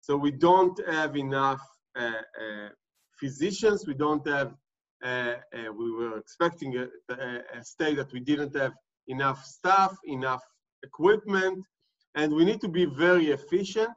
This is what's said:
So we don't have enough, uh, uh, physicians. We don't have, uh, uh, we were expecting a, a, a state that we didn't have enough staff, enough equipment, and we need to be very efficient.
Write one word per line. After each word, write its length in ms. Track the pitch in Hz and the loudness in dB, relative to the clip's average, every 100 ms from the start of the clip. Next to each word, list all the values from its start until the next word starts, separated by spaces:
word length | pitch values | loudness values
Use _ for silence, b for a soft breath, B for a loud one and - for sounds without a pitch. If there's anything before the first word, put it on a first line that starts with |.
So 160 | - 143 | -2 0
we 140 | 143 | 0
don't 480 | 135 170 185 180 180 185 | 4 6 8 6 0 -4
have 280 | 160 151 143 | -2 -2 -4
enough, 440 | 135 135 139 135 - _ _ 127 | -4 0 0 -2 -10 _ _ -6
uh, 240 | 120 110 113 - | -6 -6 -10 -12
uh, 240 | 110 104 104 - _ _ _ _ | -10 -10 -14 -18 _ _ _ _
physicians. 640 | 139 135 170 190 220 202 - | -10 -4 -4 2 2 0 -4
We 80 | |
don't 320 | 135 151 147 143 | -2 0 0 0
have, 280 | 143 135 - _ _ _ _ | -2 -2 -6 _ _ _ _
uh, 300 | 127 123 123 120 - | -6 -4 -4 -6 -10
uh, 180 | 120 113 107 | -12 -12 -6
we 160 | 113 | -6
were 260 | 113 117 110 | -4 -6 -6
expecting 600 | - - 170 170 139 123 | -12 -2 -2 0 -8 -6
a, 80 | 127 - - | -8 -12 -12
a, 460 | 123 127 120 - 120 | -10 -8 -10 -12 -16
a 60 | |
state 320 | - - 156 143 | -18 -4 -2 0
that 160 | 139 | -4
we 80 | 127 | -8
didn't 360 | 127 147 143 143 | -2 -2 0 -2
have 160 | 131 - _ _ - | -4 -4 _ _ -10
enough 360 | 131 139 135 | -2 -2 -2
staff, 520 | - - 175 196 190 190 | -10 -4 2 4 4 0
enough 380 | - 135 131 127 - _ _ _ | -8 -4 -2 -4 -6 _ _ _
equipment, 840 | - - 170 214 214 196 190 185 190 _ _ _ _ | -20 2 4 4 2 0 0 -2 -12 _ _ _ _
and 180 | 151 151 | -2 0
we 120 | 151 | 4
need 160 | 175 220 | 4 4
to 60 | 208 | -2
be 160 | 170 | 0
very 420 | 170 135 170 180 151 | 0 2 4 6 4
efficient. 600 | 139 - 185 196 220 226 | 0 0 -2 0 -2 -2